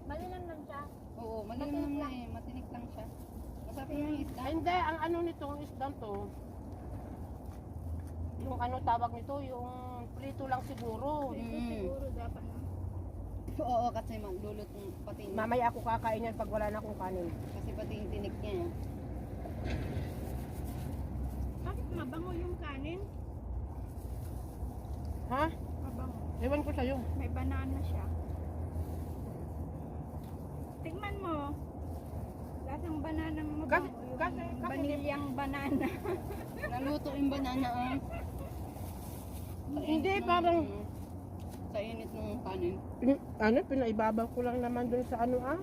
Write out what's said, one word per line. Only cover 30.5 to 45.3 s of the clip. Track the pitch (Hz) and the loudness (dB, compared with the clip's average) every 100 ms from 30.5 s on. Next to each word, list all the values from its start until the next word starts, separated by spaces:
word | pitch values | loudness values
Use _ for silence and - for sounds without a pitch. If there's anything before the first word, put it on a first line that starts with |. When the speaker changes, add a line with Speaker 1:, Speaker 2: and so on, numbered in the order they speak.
| - - - | -6 -6 -4
Speaker 1:
Tingnan | 330 330 403 415 | -4 -4 -2 -2
mo. | 370 311 285 294 - - - - - - - - - - | 0 0 0 -2 -4 -6 -4 -4 -4 -4 -4 -6 -6 -6
Lasang | - 294 339 311 | -4 -2 -2 0
banana | 285 311 320 311 | 0 0 0 0
mo | 302 302 | 0 0
Speaker 3:
Kasi, | 311 320 359 | 6 6 4
Speaker 1:
mabango | - | -4
yung | - 254 | -6 0
Speaker 3:
kasi, | 339 349 | 0 0
kasi | 339 - - | -2 -2 -2
Speaker 1:
banilyang | 269 285 285 285 277 285 | 2 2 2 0 0 0
banana. | 262 277 277 277 277 349 - 381 359 - | 0 0 2 4 4 4 0 0 0 -2
<laughs> | - - 233 - | -4 -4 -4 -2
Speaker 2:
Naluto | 240 269 302 302 | 0 2 2 0
yung | 285 277 | 4 4
banana, | 277 262 254 254 | 4 2 2 2
ah. | 240 247 269 - - - - - - - - - - - - - - - - - | 2 2 2 0 -4 -4 -4 -4 -4 -4 -4 -4 -4 -6 -6 -6 -6 -4 -4 -2
Sa | 294 | -2
Speaker 3:
Hindi, | 302 311 359 | 4 6 6
Speaker 2:
init | 392 | 4
ng, | 359 | 6
Speaker 3:
parang | 349 339 339 | 8 8 8
Speaker 2:
ano, | 294 - - - - - - - - - - | 6 0 -4 -6 -6 -8 -8 -6 -6 -6 -4
sa | 214 | -2
init | 214 226 214 | -2 -4 -4
ng | 220 214 208 | -4 -2 -2
kanin. | 190 190 175 190 - - | -2 0 2 0 -4 2
Speaker 3:
Hmm, | 240 277 - - | 6 6 4 4
ano, | 214 240 | 8 8
pinaibabaw | 381 269 240 214 220 220 226 | 6 4 4 6 6 6 2
ko | - | 2
lang | 247 247 | 2 2
naman | 240 240 247 | 2 2 2
dun | 240 247 | 2 2
sa | 240 | 4
ano, | 240 | 4